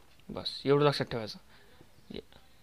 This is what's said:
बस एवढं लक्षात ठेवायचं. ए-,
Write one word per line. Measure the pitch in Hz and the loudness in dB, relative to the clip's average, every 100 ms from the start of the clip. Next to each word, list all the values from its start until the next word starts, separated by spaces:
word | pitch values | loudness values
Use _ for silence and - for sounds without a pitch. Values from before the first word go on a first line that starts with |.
| - - - | -20 -20 -12
बस | - - - | -10 -8 -2
एवढं | 135 143 | 4 6
लक्षात | 147 139 - | 6 2 -2
ठेवायचं. | 123 107 - - - - - - - - | -6 -8 -12 -20 -20 -20 -20 -20 -20 -16
ए-, | - - - - - | -16 -16 -20 -20 -20